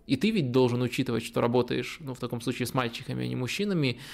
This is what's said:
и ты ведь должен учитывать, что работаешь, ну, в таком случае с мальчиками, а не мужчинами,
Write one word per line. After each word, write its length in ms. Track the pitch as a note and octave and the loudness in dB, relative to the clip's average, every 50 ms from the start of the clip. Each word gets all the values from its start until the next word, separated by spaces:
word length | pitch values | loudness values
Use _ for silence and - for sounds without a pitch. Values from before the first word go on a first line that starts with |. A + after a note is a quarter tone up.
| - | -2
и 100 | - C#3 | -2 0
ты 140 | C3+ G3 A3 | 2 4 2
ведь 200 | A3 G3 C#3 B2 | 4 2 0 4
должен 300 | A#2+ C3 B2+ A#2+ A#2+ B2 | 6 6 6 6 4 2
учитывать, 420 | B2+ A#2+ - - C3 B2+ A#2 A2+ A2+ | 0 0 0 0 0 0 0 -2 -2
что 180 | - - B2+ | -2 -2 0
работаешь, 580 | A#2+ A#2+ A#2+ B2 A#2+ - C3 B2+ B2 - - - | 2 4 4 2 2 2 0 -4 -4 -6 -10 -12
ну, 120 | D#3 C3+ B2 | -10 -10 -8
в 40 | |
таком 240 | - - A#2+ B2+ A#2 | -8 -6 -6 -6 -4
случае 240 | - C3+ A#2+ - B2 | -4 -4 -2 -2 -4
с 80 | A#2+ - | -2 0
мальчиками, 500 | C3 B2 A#2 A#2 - - - B2 B2+ B2 | 0 0 0 -4 -8 -8 -8 -6 -4 -4
а 40 | |
не 80 | B2 B2+ | -4 -4
мужчинами, 640 | B2+ B2+ A#2+ - - G3+ G#3 F#3+ E3 C#3+ B2+ A#2+ - - - | -4 -4 -4 -2 -2 -2 0 2 2 2 0 0 -2 -10 -16